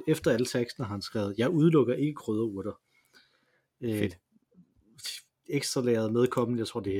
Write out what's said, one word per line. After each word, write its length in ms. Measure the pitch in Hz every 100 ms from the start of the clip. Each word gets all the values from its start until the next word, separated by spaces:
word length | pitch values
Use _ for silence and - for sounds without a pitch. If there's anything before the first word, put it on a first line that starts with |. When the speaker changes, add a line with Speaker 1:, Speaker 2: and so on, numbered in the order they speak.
| -
Speaker 1:
efter 240 | 156 160
alle 140 | 117 127
teksten 380 | 127 120 -
har 80 | 101
han 100 | 101
skrevet, 340 | - 113 101 98
"Jeg 120 | 123
udelukker 440 | 170 165 160 117
ikke 200 | 131 147 143
krydderurter." 560 | - 107 113 98 98 - _ _ _ - _ _ _ _ _ _
Øh, 180 | 120 107
Speaker 2:
Fedt. 180 | 104 - _ _ _ - _ _ _ - - - - _ -
Speaker 1:
ekstra 320 | 143 - 143
lagret 320 | 123 113 110
med 140 | 117 123
kommen, 300 | 127 117 120
jeg 80 | 107
tror, 120 | 117
det 140 | 98 98